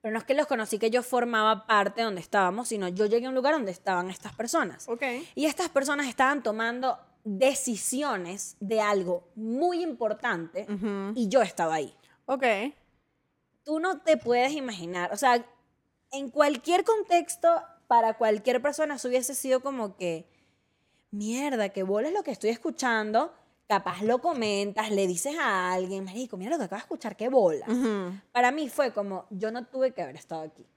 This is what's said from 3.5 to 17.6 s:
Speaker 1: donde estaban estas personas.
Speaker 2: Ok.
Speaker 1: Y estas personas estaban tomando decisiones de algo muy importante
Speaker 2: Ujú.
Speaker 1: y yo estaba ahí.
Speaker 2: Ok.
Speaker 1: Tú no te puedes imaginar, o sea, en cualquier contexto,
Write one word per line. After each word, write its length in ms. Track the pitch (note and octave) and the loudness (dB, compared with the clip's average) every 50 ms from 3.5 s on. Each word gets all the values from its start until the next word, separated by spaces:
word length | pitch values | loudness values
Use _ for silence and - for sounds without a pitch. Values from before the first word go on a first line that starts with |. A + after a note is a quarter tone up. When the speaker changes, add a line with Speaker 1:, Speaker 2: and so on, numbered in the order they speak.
| D#4 | 2
Speaker 1:
donde 180 | D#4 B3 G3 F3+ | 2 0 -4 -6
estaban 380 | - _ - F#3 F3+ F3+ F#3 | -6 _ 0 0 0 0 -2
estas 240 | F#3 - - G#3+ - | -6 -10 -14 -16 -8
personas. 520 | - A3+ A#3 - E4 C#4 F#3 - - - - | -8 -6 -2 0 0 0 -2 -4 -12 -8 -8
Speaker 2:
Ok. 140 | A#3 A#3 C#4+ C4 A#3+ B3 E4 - - | -6 -4 -2 -4 -4 -6 -8 -10 -6
Speaker 1:
Y 120 | - C#4+ | -2 -2
estas 240 | D#4 C4+ - F#4 E4 | -2 0 0 -4 0
personas 380 | - C#4 C4+ C4+ D4 C#4+ D4 C4 | 0 0 0 2 0 0 -2 -4
estaban 340 | A3 - C4+ C4 C#4+ C#4+ - | 2 2 4 4 4 2 0
tomando 560 | A3 G#3+ A3 A3+ A#3 A#3+ B3 B3+ C4 A#3+ - - _ _ _ _ | -2 -2 0 -2 -2 -2 -2 -2 -2 -2 -2 -6 _ _ _ _
decisiones 1300 | A3 G3+ F#3+ C4 C4 C#4 C4 - - A#3 G3 - - - B3+ D4 C#4+ B3 G3 F3+ E3+ F#3 G3+ - - - _ | -8 0 4 4 4 4 2 -2 -4 -4 -2 -2 -4 -2 -2 -2 -2 -2 -4 -4 -6 -8 -10 -10 -12 -12 _
de 220 | G#3 F#3+ A3 A3 G#3+ | -6 -2 0 2 2
algo 480 | G#3 G#3 G3+ F#3 F3 F3+ F3 - _ _ | 4 2 2 2 0 -2 -4 -4 _ _
muy 480 | - G#3+ A3 A#3 C4 D#4+ F4+ F4+ E4 F4+ | -10 -6 -4 -2 2 2 2 2 0 -2
importante 840 | E4 C4+ A#3 A#3 G#3+ G#3+ A3 - B3 A3 F3 E3 E3 - F3+ G#3 - | -4 -4 -2 -2 -2 -2 -2 -2 -2 -2 -2 -4 -6 -8 -8 -6 -6
Speaker 2:
Ujú. 440 | G#3 G3 F#3 A3 G3+ G3 G3 G3 G#3+ | -6 -4 -2 -2 -2 -2 -4 -4 -2
Speaker 1:
y 140 | B3 A#3 G3 | -2 -2 4
yo 120 | G3 C4 | 4 4
estaba 340 | A3+ F3+ - - F3 E3 D#3 | 4 4 0 -2 0 0 0
ahí. 220 | D#3+ D3 A#2+ - _ _ _ _ _ _ | 0 -2 -4 -8 _ _ _ _ _ _
Speaker 2:
Ok. 180 | - C4 C4+ C4+ B3 A3 G3 G#3 C#4 D4 _ _ _ _ _ _ _ _ _ _ _ _ _ _ _ _ _ _ | -4 -4 0 2 2 2 2 0 -4 -6 _ _ _ _ _ _ _ _ _ _ _ _ _ _ _ _ _ _
Speaker 1:
Tú 160 | C#4+ D4+ D#4+ | -4 -2 -2
no 200 | E4 F#4 F#4+ C#4+ | 0 -2 -2 -2
te 180 | - E4 D#4 - | 4 4 4 4
puedes 340 | - A#3 A#3+ A#3+ B3 C4+ D4 | 4 2 4 4 4 2 0
imaginar, 580 | D#4 C4+ B3 A3 F3+ F3 E3+ F3+ F3+ F3 F3 - | -2 -6 -6 -8 -8 -8 -6 -4 -4 -4 -4 -4
o 40 | |
sea, 260 | G#3 - C4 B3 A#3+ A#3 - _ _ _ _ _ _ _ _ _ _ _ _ - | 2 4 4 4 4 2 -4 _ _ _ _ _ _ _ _ _ _ _ _ -10
en 160 | C#4 C#4 C4 | -8 -8 -6
cualquier 540 | - C#4+ D4 D4 D4+ A#3 - D4 E4+ F#4 F4 | 2 4 4 4 4 0 0 2 2 2 4
contexto, 640 | - A4+ G#4+ F#4+ - F4 F4 E4+ E4+ - - - E4+ E4+ D#4+ | 4 2 0 2 4 2 2 2 2 -8 0 2 2 2 2